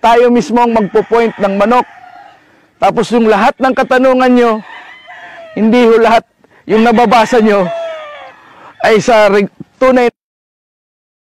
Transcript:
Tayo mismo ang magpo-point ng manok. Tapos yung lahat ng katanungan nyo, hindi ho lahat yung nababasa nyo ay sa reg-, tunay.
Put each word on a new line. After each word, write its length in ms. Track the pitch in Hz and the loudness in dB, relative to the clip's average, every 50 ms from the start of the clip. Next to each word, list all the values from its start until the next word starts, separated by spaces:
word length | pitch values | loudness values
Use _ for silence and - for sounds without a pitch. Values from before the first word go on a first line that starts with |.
| - | 2
Tayo 240 | 220 233 233 240 | 2 2 2 2
mismo 320 | 247 240 240 220 - 214 240 | 2 2 0 -2 -2 -2 -2
ang 160 | 240 240 226 | 0 0 0
magpo-point 640 | 226 214 180 - 220 202 - 220 233 233 220 - - | -2 -4 -2 -2 -2 -2 0 -2 -2 -2 -2 -4 -4
ng 160 | 190 196 196 | -6 -4 -2
manok. 320 | 202 202 220 247 247 - - - - - - - - - - - _ _ _ _ _ _ _ _ _ - | -2 0 0 0 0 -2 -4 -10 -20 -20 -20 -20 -20 -20 -20 -20 _ _ _ _ _ _ _ _ _ -2
Tapos 240 | 190 190 233 220 - 208 | -2 0 -2 -4 -2 0
yung 160 | 240 233 220 | 0 0 2
lahat 240 | 220 196 202 254 285 _ 240 | 0 0 0 -2 -2 _ -4
ng 160 | 277 254 - | -4 -2 -2
katanungan 540 | 262 - 262 254 254 262 254 254 254 254 247 | -2 -2 0 0 2 2 0 2 0 2 2
nyo, 180 | 247 240 233 220 220 208 - - - - - - - _ - - - - - - - - - - | 2 2 0 -2 -4 -8 -14 -20 -20 -20 -20 -20 -20 _ -20 -20 -20 -20 -20 -20 -20 -20 -16 -8
hindi 320 | - 208 226 220 247 247 | -4 -2 0 2 2 2
ho 160 | 226 226 220 226 | 4 2 2 2
lahat 240 | 226 226 226 - _ _ _ _ _ _ _ _ | 2 0 0 -2 _ _ _ _ _ _ _ _
yung 160 | - 185 220 226 | -4 -2 0 2
nababasa 560 | 240 240 220 240 220 220 240 220 208 - 247 | 2 2 2 2 2 2 2 2 2 0 0
nyo 240 | 214 220 202 202 185 170 170 165 - - - 320 - - - 190 - - - - _ - - - - - - _ - | 2 2 2 0 -2 -2 -6 -10 -10 -12 -12 -14 -16 -18 -20 -20 -20 -20 -20 -20 _ -20 -20 -20 -20 -20 -16 _ -2
ay 160 | 196 226 214 | 0 0 0
sa 320 | 170 - 240 214 214 202 | 0 2 2 2 2 2
reg-, 240 | 196 208 202 - _ _ - _ _ _ | 2 0 -2 -2 _ _ -20 _ _ _
tunay. 320 | 262 262 262 254 247 240 _ _ _ _ _ _ _ _ _ _ _ _ _ _ _ _ _ _ _ _ _ _ _ _ | 0 0 2 2 0 -2 _ _ _ _ _ _ _ _ _ _ _ _ _ _ _ _ _ _ _ _ _ _ _ _